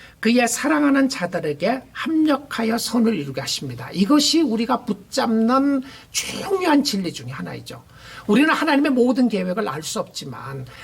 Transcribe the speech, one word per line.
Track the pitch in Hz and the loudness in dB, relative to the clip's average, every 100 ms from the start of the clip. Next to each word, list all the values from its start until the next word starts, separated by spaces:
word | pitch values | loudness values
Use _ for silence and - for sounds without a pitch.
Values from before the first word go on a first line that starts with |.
| - - | -20 -4
그의 | 220 240 233 | 2 2 2
사랑하는 | - 285 302 294 269 269 | 0 0 2 4 4 2
자들에게 | - 175 175 156 143 190 262 - | 0 -4 -4 -4 -2 -2 -2 -6
합력하여 | - - 320 311 269 - - 226 233 | -8 -2 2 4 2 -2 -4 -2 -2
선을 | - 247 226 208 | 0 2 2 0
이루게 | 143 135 | -4 -8
하십니다. | 135 - 139 120 120 | -6 -6 -8 -10 -8
이것이 | 147 190 294 277 320 | -2 4 4 4 2
우리가 | 302 220 226 247 - | 2 0 0 -2 -2
붙잡는 | 202 - - 240 220 226 262 277 277 262 - - | -8 -6 -4 0 2 4 4 2 0 -4 -14 -10
중요한 | - - - 392 381 359 294 | -8 -8 -8 -4 -2 2 2
진리 | - 202 175 | 2 -2 -4
중에 | - 120 | -8 -10
하나이죠. | 135 180 131 - - - - - - - | -10 -10 -12 -14 -18 -18 -20 -20 -10 2
우리는 | 220 311 | 4 4
하나님의 | 294 320 277 302 | 2 2 2 4
모든 | 254 240 262 247 | 4 2 4 2
계획을 | 202 180 185 208 | 0 -2 -4 -4
알 | 147 | -6
수 | 160 214 | -8 -8
없지만 | - - 147 117 117 135 127 - | -8 -10 -14 -14 -12 -12 -14 -16